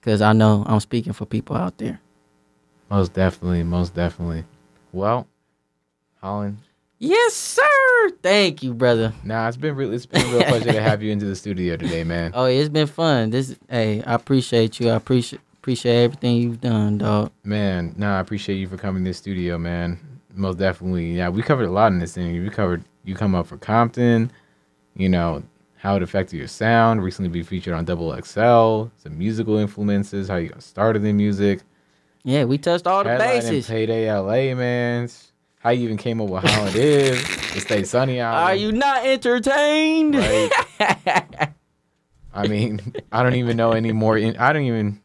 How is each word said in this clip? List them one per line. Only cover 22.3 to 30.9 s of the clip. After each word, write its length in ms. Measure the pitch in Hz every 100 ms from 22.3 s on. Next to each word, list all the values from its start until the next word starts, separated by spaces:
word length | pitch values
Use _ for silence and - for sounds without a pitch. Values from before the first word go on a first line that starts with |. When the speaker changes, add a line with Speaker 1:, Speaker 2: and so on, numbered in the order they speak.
| 87
Speaker 2:
We 60 | 95
covered, 340 | - 98 87 - _
you 100 | - 92
come 200 | 104 92
up 100 | 85
for 100 | -
Compton, 720 | - 110 117 120 120 117 113 - _ _ _ _ _ -
you 140 | 95
know, 340 | 90 85 73 - _ _ _
how 200 | 98 101
it 40 |
affected 340 | 87 98 92 82
your 100 | 69
sound, 560 | - 110 117 113 110
recently 260 | 92 - 92
be 140 | 85
featured 320 | 85 92 92 82
on 100 | 82
Double 260 | 85 82
X 220 | 64 - -
L, 540 | 117 120 113 110 113 _
some 200 | - 76
musical 380 | 98 110 110 107
influences, 680 | 104 101 104 101 98 101 95
how 80 | 92
you 120 | 82
got 140 | -
started 420 | - - 110